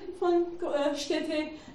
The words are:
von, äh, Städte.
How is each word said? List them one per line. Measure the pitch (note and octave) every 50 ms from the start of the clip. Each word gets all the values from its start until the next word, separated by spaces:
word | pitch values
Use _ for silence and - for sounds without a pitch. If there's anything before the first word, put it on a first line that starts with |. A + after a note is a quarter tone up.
| - F4+ - -
von, | F#4 F4+ F4 F4 F4 - - -
äh, | F4 D4 D4 C#4+ C#4+ D4 C#4+
Städte. | - - - D#4 D#4 - D4+ D#4 D4+ D4+ - - - - -